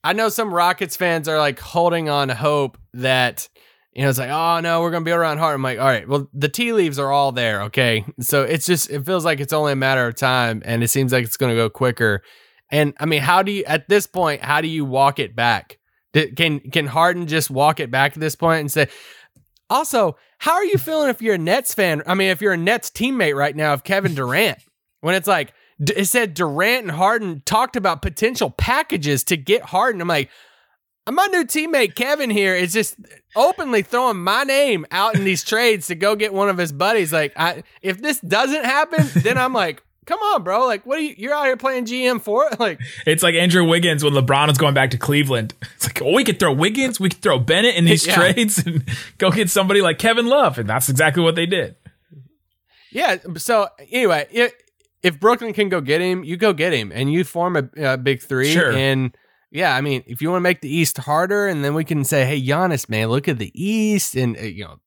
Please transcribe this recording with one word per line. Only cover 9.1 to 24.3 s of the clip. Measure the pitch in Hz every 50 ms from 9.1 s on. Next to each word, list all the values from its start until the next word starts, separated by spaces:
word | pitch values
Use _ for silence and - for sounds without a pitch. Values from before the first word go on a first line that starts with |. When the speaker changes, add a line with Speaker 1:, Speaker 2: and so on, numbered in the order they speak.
| 190 180 156
Speaker 1:
like | 170 - 135
it's | 143 131
only | 160 156 151 147 139
a |
matter | 135 135 131 135 131 123
of | 117 113
time, | - 143 127 127 127 120 117 113 110 -
and | - 117 117 117
it | 117
seems | - 135 135 123
like | 127 127 117
it's | 110 -
gonna | - 135 123 117
go | 117 117 107
quicker. | - - 131 123 117 - 117 110 101 98 _ - - _ _ _ _ _ _ _
And, | 139 151 151 143 143 -
I | 156
mean, | 160 156 147
how | 135 156 175 185
do | 196 202
you, | 208 196 -
at | - 156 160 - -
this | 202 208 190
point, | - - 185 175 160 143 - -
how | 127 147 151
do | 160
you | 160 160 156 147
walk | 135 127 135 139 139 139 -
it | 127 95 110
back? | 120 117 120 113 95 - _ - _ _ _ _ _ _ _ -
D-, | 156 151 -
can, | 131 135 165 160 151 143
can | - 135 - 165 147
Harden | 139 123 160 165 175 180 175 175
just | 156 151 160 143 -
walk | 135 135 143 151 151 -
it | 151 117
back | 123 131 139 147 -
at | 156
this | 156 156 -
point | _ 170 165 160 160
and | 147 143
say, | - 156 143 - - - - - - - - _ _ _ _ _ _ _ _ _
"Also, | 226 269 311 - - 233 202 165 131 _ _ _ _
how | _ - 302 330
are | 370 403
you | 359 403
feeling | 349 - 320 320 311 294 269
if | 233 -
you're | 220 220 202
a | 175
Nets | 160 165 202 277 247 - -
fan? | - 196 175 156 147 -
I | 165 185
mean, | 190 190 190
if | 185 151
you're | 208 202 185
a |
Nets | 170 165 190 233 233 - -
teammate | _ - 220 262 269 247 185 151 143
right | 139 143 147 135
now | 151 151 151 143
of | 135 _
Kevin | - 196 196 196 190 160
Durant?" | 135 131 123